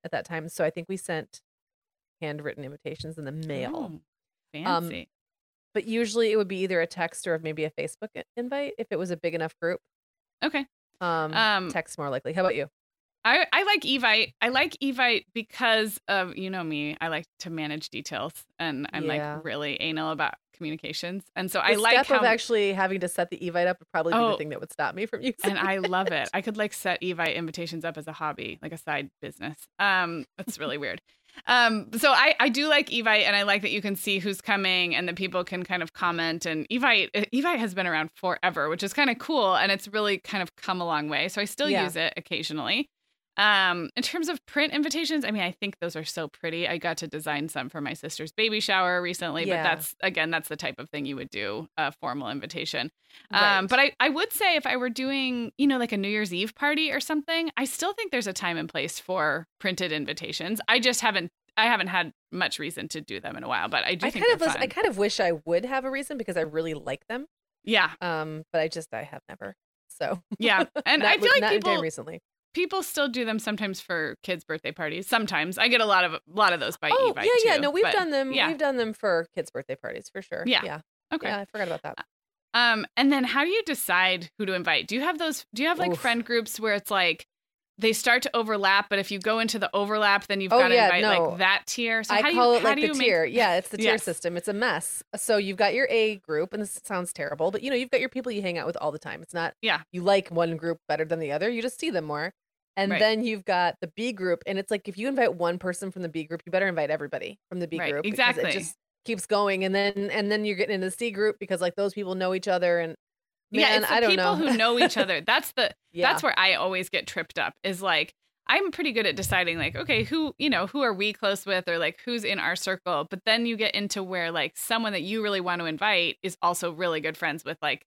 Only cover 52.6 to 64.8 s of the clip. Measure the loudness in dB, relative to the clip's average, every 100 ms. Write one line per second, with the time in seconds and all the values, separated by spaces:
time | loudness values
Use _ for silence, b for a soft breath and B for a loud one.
52.6 | -6 -6 -6 -10 B B B 4 6 4
53.6 | 4 4 4 4 0 2 -2 0 2 2
54.6 | 0 -2 -2 -2 -2 -2 -2 -2 -4 2
55.6 | 4 4 0 -2 0 0 -2 -2 -4 -2
56.6 | 0 2 0 -2 -2 -2 0 -2 -2 -2
57.6 | -4 -2 -4 -4 -4 -2 -2 -4 -2 -2
58.6 | -4 -4 -6 -6 -4 0 0 0 -6 -6
59.6 | -4 -2 -2 -2 -4 -6 -8 -6 -4 -4
60.6 | 2 2 2 2 0 0 -4 _ _ 0
61.6 | 2 2 2 -2 -2 -6 _ -2 -2 -2
62.6 | -6 -8 -8 -10 -8 -8 -8 -8 -4 -2
63.6 | 0 0 0 0 -2 2 2 4 2 0
64.6 | -2 0